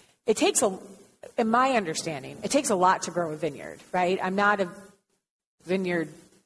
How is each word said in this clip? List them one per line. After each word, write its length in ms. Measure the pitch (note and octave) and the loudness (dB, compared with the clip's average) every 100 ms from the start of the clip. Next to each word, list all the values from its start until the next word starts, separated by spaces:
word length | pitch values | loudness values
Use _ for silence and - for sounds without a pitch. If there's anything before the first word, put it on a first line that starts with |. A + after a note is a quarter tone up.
| _ _ - | _ _ -2
It 100 | G#3+ | 2
takes 260 | F4 - | 2 2
a, 140 | G#3+ F#3+ - - - _ - - | 0 -2 -12 -20 -20 _ -8 -2
in 120 | A3+ | 2
my 240 | A#3 C4+ | 4 4
understanding, 680 | A#3+ E3 D#3 E3 C#3+ C3 C#3+ | 2 0 -4 -6 -6 -10 -8
it 80 | G#3 | 0
takes 200 | C#4+ C4 | 0 2
a 40 | |
lot 280 | F#3 F3+ D#3+ | 4 4 4
to 80 | - | 0
grow 200 | E3+ E3 | -4 -4
a 60 | D#3 | -4
vineyard, 420 | D#3+ B2 D2+ - - | -6 -6 -12 -14 -6
right? 260 | F3+ F3+ F#3+ | 0 2 0
I'm 120 | F#3 | 0
not 260 | G3 G3+ G3+ | 2 2 2
a 80 | F3+ - - _ _ _ _ _ _ _ | 0 -6 -20 _ _ _ _ _ _ _
vineyard 440 | D#3+ F#3+ F#3 E3+ D#3 - - _ | -4 -2 0 -2 -4 -10 -20 _